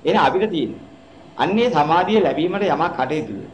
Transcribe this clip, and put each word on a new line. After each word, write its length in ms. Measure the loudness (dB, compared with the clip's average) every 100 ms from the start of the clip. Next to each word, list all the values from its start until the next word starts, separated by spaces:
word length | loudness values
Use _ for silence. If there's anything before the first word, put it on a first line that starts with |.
එහෙනම් 200 | 2 2
අපිට 240 | 2 2 -2
තියෙන්නේ 360 | -2 -4 -8 -18 -20 -20 -20 -18
අන්නේ 360 | -4 0 2 2
සමාධිය 500 | 2 2 2 4 2
ලැබීමට 440 | 2 0 -2 0
යමක් 300 | 0 0 -2
කටයුතු. 400 | -2 -4 -4 -6 -12 -14